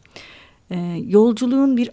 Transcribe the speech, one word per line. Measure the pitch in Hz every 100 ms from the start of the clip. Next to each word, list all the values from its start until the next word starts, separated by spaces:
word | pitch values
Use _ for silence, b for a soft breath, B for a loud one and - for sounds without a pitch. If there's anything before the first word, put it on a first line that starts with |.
| _ B B B B B -
e, | 180 175 170 -
yolculuğun | 196 226 220 254 262 277 247
bir | 240